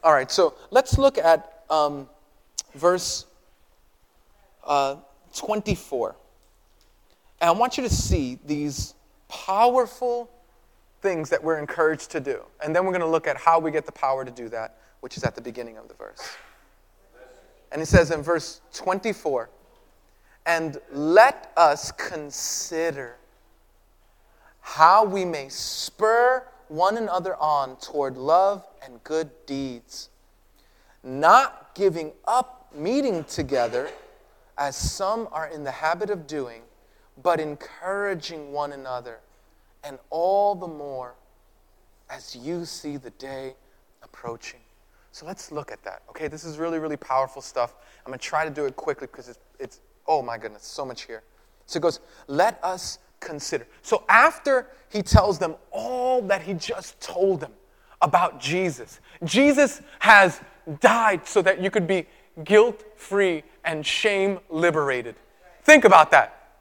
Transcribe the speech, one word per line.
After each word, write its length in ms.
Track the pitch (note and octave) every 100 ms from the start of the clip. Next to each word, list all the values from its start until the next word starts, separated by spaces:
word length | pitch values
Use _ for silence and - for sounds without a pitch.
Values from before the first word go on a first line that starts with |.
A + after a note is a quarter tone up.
All 100 | E3
right, 160 | D3 C3
so 240 | - E3+ - -
let's 300 | A#3 C4+ -
look 180 | C4+ C4+
at, 460 | E3 D#3+ - - _
um, 380 | D#3 D3 C#3+ C3+ _ _ _ _ - - C#3
verse, 500 | E3 F3+ - - - _ _ _ _ _ _ _ _ _ _ _ _ _
uh, 340 | - C#3+ C#3 C#3+ - _ _ -
twenty-four. 800 | - G#3+ G#3 F#3+ - C3 A2 - _ _ _ _ _ _ _ _ _ _ _ _
And 80 | E3+
I 20 |
want 260 | G#3 B3 B3
you 60 |
to 100 | B3
see 460 | - - - C3 B2 D3
these 500 | D3 D3 C#3 - - _ _ _
powerful 1000 | - - F#3+ A#3+ B3+ A#3 - B3 A#3+ A#3 _ _ _ _ _ _ _
things 280 | G3 F3 -
that 140 | E3
we're 160 | D#3 D#3
encouraged 500 | D3 - D#3 D#3 -
to 80 | E3
do. 220 | C3+ A#2 - _
And 120 | D3+ D#3+
then 100 | F#3
we're 60 |
gonna 140 | F3+ E3
look 220 | D#3+ D#3
at 100 | C3
how 220 | - E3
we 100 | D#3+
get 160 | D3+ D3
the 60 |
power 340 | - C3+ C3+ C3
to 60 |
do 180 | A#2+ A#2
that, 300 | A2+ A2+ - _ _
which 160 | B2+ -
is 60 |
at 120 | C3 A#2
the 60 |
beginning 360 | A#2 A#2 A#2 A2
of 100 | A2+
the 60 |
verse. 280 | - - - - - - _ _ _ _ _ _ _ - - _ _ _
And 100 | C#3+
it 60 | D#3+
says 240 | F3+ D#3
in 100 | D#3+
verse 400 | D3 E3+ - - _
twenty-four, 760 | - - F#3+ A3+ G3 D#3+ C3 A2+ _ _ _ _ _ _ _ _ _ -
"And 340 | E3 D#3+ C#3 -
let 600 | C#3 D3+ F3+ B3 - - -
us 340 | E3 D3 -
consider 1300 | - - E3+ D3 - - - - E3 E3 C#3 B2 B2 _ _ _ _ _ _ _ _ _ _ _ _ _ _
how 420 | - - D#3+ G3
we 200 | G#3+ G3
may 260 | F#3 D#3 C3+
spur 960 | - - - - _ G#3+ A#3 B3 B3+ B3+ - _
one 300 | D#3 F#3 A3
another 380 | A3 F3+ F3+ -
on 400 | D3+ D3 C3 C3
toward 400 | - D3 C3+ B2+
love 480 | C3 E3+ G3 G3+ - -
and 200 | C3+ A#2+
good 260 | - D#3 D#3+ - -
deeds, 640 | C#3 C3+ A#2+ _ - - _ _ _ _ _ _ _ _ _
not 720 | B2+ C3 D#3 A3 C4+ - - -
giving 360 | G3 E3 D#3 - -
up 440 | A#3+ B3 - -
meeting 500 | D3 D#3 C4 C#4 F3+ D3+
together 640 | - C#3 C3+ A#2+ A#2+ D3 - - - _ _ _ -
as 180 | C#3+ C#3
some 520 | - - G3 A3+ A3
are 160 | D#3 D#3
in 160 | D#3
the 80 | C#3+
habit 380 | B2+ D#3+ F3 G#3
of 160 | G3+ D3
doing, 380 | D3+ B2+ A2+ A#2 _ _ _ _ -
but 180 | C#3+ E3
encouraging 1120 | D#3 D3 - - F3+ G3 G3+ F#3 D3+ E3 C#3+
one 200 | C#3+ D3
another, 480 | C#3 C3 B2 A#2+ A2+ _ _ _ _ _ _
and 160 | D3 C3+ _
all 460 | D#3 F3 G3 G3+ G3
the 120 | F3+
more 460 | D#3 D3 C3 B2 B2 _ _ _ _ _ _ _ _ _
as 260 | - - B2+
you 300 | B2+ F3 E3+
see 320 | - D3+ C#3+
the 140 | B2+
day 440 | - C3+ C3+ C3 C3 _ _ _ _
approaching." 560 | - - A#2+ A#2 - - _ _ _ _ _
So 120 | - D#3
let's 260 | - -
look 200 | D3+ D3
at 100 | G#2+
that, 200 | - F#2 _
okay? 180 | - D#3
This 160 | D#3
is 160 | E3 D3+
really, 180 | E3 E3
really 200 | D#3 D3
powerful 440 | - C3 C3+ -
stuff. 320 | - - A#2+ - - _ -
I'm 60 |
gonna 80 | B2+
try 260 | - D#3 D#3+
to 60 |
do 140 | C#3+ C#3+
it 100 | C3+
quickly 320 | - C#3+ C3+
'cause 220 | - B2+
it's, 100 | A#2+ _ _
it's, 200 | C3 - _ _ -
oh 140 | D#3
my 160 | B2 A#2
goodness, 260 | A2 G#2
so 220 | - - C3+
much 180 | A#2+
here. 200 | - A2+ _ _ _ _ _
So 120 | E3+
it 40 |
goes, 200 | E3 - - - -
"Let 320 | C#3 G3 -
us 360 | F3+ F#3 - - _ _
consider." 460 | - D3+ - C#3+ A#2 -
So 220 | - G#3+ -
after 580 | G#3+ D4 - - C4 A#3+ - _
he 120 | G#3+
tells 380 | F#3 A#3 G3 E3+
them 160 | E3+ D#3+ _
all 500 | F#3+ A3+ B3+ B3+ B3+
that 200 | G3 G3
he 100 | D#3+
just 460 | F#3 - - - -
told 400 | - - G3 F3+
them 160 | D3 - _ _ _ -
about 380 | - F3 F3 C#3
Jesus, 600 | - F3 F#3 C#3 A2+ - _ -
Jesus 580 | E3 G#3+ C#4+ C#4 C#4 - - -
has 400 | G3+ G#3+ F#3+ - - - - D3
died 480 | A#3 A3+ A3 F#3+ -
so 140 | G#3+
that 180 | F#3+ F#3
you 120 | F#3
could 160 | G3 E3+
be 200 | F#3+ D#3+ _ _ -
guilt-free 1000 | D#3 G#3 A#3 A3 - - - G3 F#3+ D#3+ - _ E3
and 180 | D#3
shame-liberated. 1300 | D3+ - A3 G3 G3 F#3+ _ D#3+ E3+ D#3 C#3+ B2+ A#2+ G#2+ _ _ - -
Think 200 | - D4+
about 280 | A3+ F#3 D#3
that. 400 | D3+ G#2+ - - _